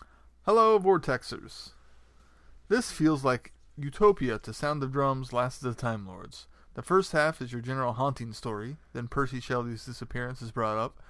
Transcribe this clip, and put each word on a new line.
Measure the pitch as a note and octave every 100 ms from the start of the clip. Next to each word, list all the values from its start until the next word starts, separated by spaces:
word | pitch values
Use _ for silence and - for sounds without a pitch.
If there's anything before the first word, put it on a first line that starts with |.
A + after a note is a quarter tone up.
| - - - -
Hello, | - A3+ A3 G#3+
Vortexers. | F#3+ F3+ C#3+ B2 - - A2 - - - - - - - - - - - -
This | A#3 -
feels | - D#3 D3
like | C3+ B2 - - - -
utopia | C#3+ - G#3 F#3+ B2+ G#2+
to | -
Sound | - D3 D3+
of | C3+
Drums, | C#3 C3+ C3 B2+
Last | A#2+ B2 -
of | B2+ A#2
the |
Time | A#2+ A2 F#2+
Lords. | F#2 - - - - -
The | -
first | - F#3+ F#3+
half | D#3 D3+ -
is | B2+
your | A#2+
general | A#2+ C3+ B2
haunting | A#2 C#3 B2+ A#2
story, | G#2+ A#2 G#2 A#2 D3+ -
then | B2 A#2+
Percy | C#3 C3+ B2+
Shelley's | - B2 A#2+ A2+
disappearance | - A#2+ B2 B2+ B2 C3
is | A2+
brought | A#2+ A2 G#2+
up, | B2 -